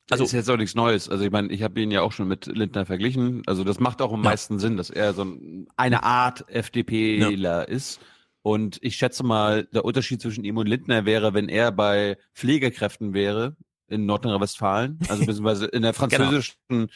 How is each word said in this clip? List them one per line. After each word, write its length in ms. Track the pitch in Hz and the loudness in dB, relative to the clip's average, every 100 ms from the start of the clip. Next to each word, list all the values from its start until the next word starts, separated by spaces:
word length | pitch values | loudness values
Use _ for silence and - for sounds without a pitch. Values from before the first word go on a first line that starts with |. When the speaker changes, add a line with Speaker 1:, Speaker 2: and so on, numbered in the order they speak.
| - | -2
Speaker 1:
Also 140 | 127 | 0
Speaker 2:
ist 80 | 120 | 2
jetzt 180 | 123 113 | 0 2
auch 60 | 120 | 2
nichts 180 | 101 | 2
Neues. 340 | 113 117 104 - | 2 2 2 0
Also 160 | 98 | -2
ich 60 | 101 | 2
meine, 220 | 104 101 | 2 0
ich 100 | 98 | -2
habe 180 | 107 101 | -2 -2
ihn 100 | 107 | 0
ja 120 | 101 | 2
auch 100 | 95 | 0
schon 140 | - 95 | 0 -2
mit 200 | 95 - | -2 -4
Lindner 400 | 107 104 104 95 | -2 -2 -2 -2
verglichen. 560 | 92 113 131 123 123 - | -2 0 0 0 -2 -2
Also 160 | 92 | -2
das 160 | 95 98 | 0 0
macht 240 | 123 117 | 0 0
auch 100 | 127 | -2
am 120 | 110 | 0
Speaker 1:
Ja. 60 | 107 | 0
Speaker 2:
meisten 280 | 107 - 104 | 0 -2 -2
Sinn, 180 | 110 107 | 0 -2
dass 140 | 87 | -4
er 220 | - 104 | -2 0
so 120 | 92 | 0
ein, 440 | 98 78 80 90 - - | -4 -8 -14 -16 -8 0
eine 260 | 127 120 | 2 2
Art 420 | 113 123 127 - - | 2 2 2 -2 -8
F 220 | 120 110 | -6 -4
D 120 | 120 | -2
Pler 480 | - 110 110 107 104 | -2 0 2 2 2
Speaker 1:
Ja. 320 | 101 90 85 | 0 0 -2
Speaker 2:
ist. 380 | 69 131 - - - _ _ _ | -2 -6 -6 -12 -18 _ _ _
Und 360 | 104 107 107 - | -2 0 -2 -4
ich 140 | 123 - | -6 -2
schätze 260 | 123 - | -2 -2
mal, 420 | 127 110 107 107 - | 0 2 4 2 0
der 120 | 113 | -2
Unterschied 360 | 110 131 - 120 | 0 0 -2 -4
zwischen 240 | 117 107 | -6 -6
ihm 120 | 101 113 | -4 -2
und 100 | 107 | 0
Lindner 380 | 110 - 113 | 0 2 2
wäre, 300 | 101 110 107 | 4 2 2
wenn 140 | 101 104 | 0 0
er 220 | 104 117 | 2 2
bei 480 | 98 104 101 104 98 _ | 2 2 2 0 -4 _
Pflegekräften 800 | - 127 151 131 - 104 - 107 | -6 0 2 0 -2 -4 -4 -4
wäre 420 | 98 101 104 123 151 _ _ - | 0 0 0 -4 -8 _ _ -8
in 180 | 107 | -2
Nordrhein-Westfalen, 920 | 101 104 117 101 101 - 104 101 127 160 - | 0 0 0 0 -2 -2 0 2 0 -4 -2
also 160 | 104 | 0
Speaker 1:
<laughs> 20 | 107 | 0
Speaker 2:
beziehungsweise 400 | 104 107 101 107 | 0 0 0 0
in 160 | 120 | 0
der 100 | 113 | 0
Speaker 1:
Genau. 160 | 110 131 | 2 2
Speaker 2:
französischen, 480 | 135 135 143 120 - - 120 113 | 2 2 0 -2 -10 -4 -2 -2